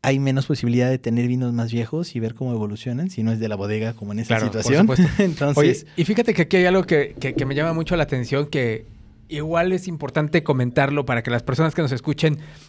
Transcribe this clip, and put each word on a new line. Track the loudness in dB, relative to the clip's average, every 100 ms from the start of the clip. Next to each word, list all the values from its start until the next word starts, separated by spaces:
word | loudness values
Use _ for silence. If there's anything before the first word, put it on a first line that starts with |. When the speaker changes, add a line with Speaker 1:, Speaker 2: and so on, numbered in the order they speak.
Speaker 1:
hay | 2 2
menos | 2 0 0
posibilidad | 0 2 2 2
de | 0
tener | 0 0 0
vinos | 0 0
más | -2 -2
viejos | -2 -4 -4 -4 -4
y |
ver | -6
cómo | -4 -6
evolucionan, | -4 -4 -6 -6 -4 -4
si | -2
no | -2
es | 0
de | -2
la | -4
bodega, | -2 -2 -4
como | -6 -8
en | -6
esta | -2 0
Speaker 2:
Claro, | 0
por | -2
Speaker 1:
situación. | 2 4 4
Speaker 2:
supuesto. | 6 4
Speaker 1:
<laughs> | 4
Entonces | 0 0 0 4 4 2
Speaker 2:
Oye, | -4
y | -4 0
fíjate | 2 2
que | 0
aquí | 2 4
hay |
algo | 4 2
que, | 2 2 0 -4
que, | -4
que | -2
me | -2
llama | 0 0
mucho | -2 -2 0
la |
atención, | 0 -2 -2 -2 -2
que | -2 -2 -4 -10 -20 -20 -20 -10
igual | -8 -2 0 0
es | 0 -4
importante | -8 -4 -2 2 0
comentarlo | 2 0 2 2 2 0
para | 0 -2
que | 0
las | -2
personas | -2 0 0
que | 2
nos | -2
escuchen, | -2 -4 0 0 0 -8 -20